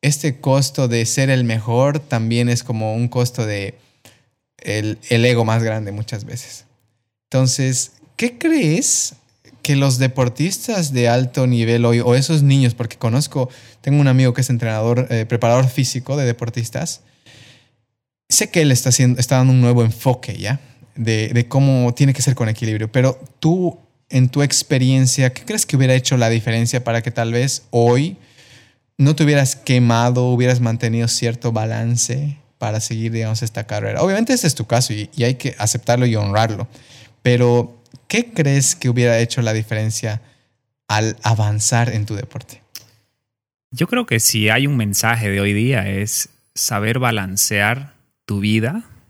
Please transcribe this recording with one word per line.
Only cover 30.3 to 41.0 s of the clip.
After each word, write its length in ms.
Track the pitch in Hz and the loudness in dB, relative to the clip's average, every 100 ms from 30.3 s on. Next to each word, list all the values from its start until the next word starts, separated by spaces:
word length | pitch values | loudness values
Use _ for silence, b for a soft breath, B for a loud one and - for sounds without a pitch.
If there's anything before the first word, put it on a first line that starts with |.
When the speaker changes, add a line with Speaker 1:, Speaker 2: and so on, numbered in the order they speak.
| 123 123 123 | 0 2 2
Speaker 1:
mantenido 480 | 117 117 117 113 117 | 0 -2 -2 -2 -2
cierto 420 | - 117 117 123 | -2 -4 -4 -4
balance 880 | 113 110 113 113 120 - 123 147 143 _ _ | -4 -4 -4 -2 -2 -4 -4 -6 -8 _ _
para 220 | 110 107 | -6 -6
seguir, 320 | - 110 113 | -6 -6 -6
digamos, 320 | 113 110 110 | -4 -4 -4
esta 240 | 117 - 110 | -6 -8 -8
carrera? 340 | 104 107 104 | -6 -6 -2
Obviamente 300 | 180 196 233 | 0 0 0
ese 160 | 254 170 | 0 0
es 80 | - | -2
tu 100 | 110 | -2
caso 280 | 117 127 | 0 0
y, 160 | 107 104 | -6 -8
y 120 | - 120 | -2 -2
hay 100 | 123 | -2
que 200 | 139 - | -6 -4
aceptarlo 480 | 104 113 - 123 123 | -4 -4 0 2 2
y 100 | 110 | 0
honrarlo. 540 | 101 101 113 104 113 B B B B B | 0 0 0 -2 -8 B B B B B
Pero, 520 | 127 123 123 120 120 - _ - _ | 0 2 4 2 0 -10 _ -20 _
¿qué 240 | 208 240 | -4 -2
crees 440 | - 143 139 131 - | -2 2 2 0 -2
que 140 | 135 | -2
hubiera 300 | 120 123 113 | 0 2 2
hecho 220 | 117 - | 0 -2
la 100 | 117 | -2
diferencia 680 | 110 110 110 107 107 113 107 b b b b _ _ _ | -2 -4 -4 -4 -4 -6 -8 b b b b _ _ _
al 300 | 107 | 0